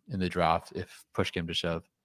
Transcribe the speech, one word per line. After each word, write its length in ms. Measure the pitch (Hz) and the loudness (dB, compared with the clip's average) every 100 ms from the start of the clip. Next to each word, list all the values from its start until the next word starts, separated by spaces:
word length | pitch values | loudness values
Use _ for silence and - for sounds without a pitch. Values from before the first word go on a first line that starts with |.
| - | -8
in 100 | 98 | -2
the 100 | 90 | 0
draft 420 | 90 82 85 - - | 4 4 4 0 -8
if 280 | 90 - - | -8 -12 -8
push 180 | - 92 | -2 -2
came 160 | 92 85 | -2 -4
to 60 | 85 | -2
shove. 340 | 85 82 - _ | -2 -2 -6 _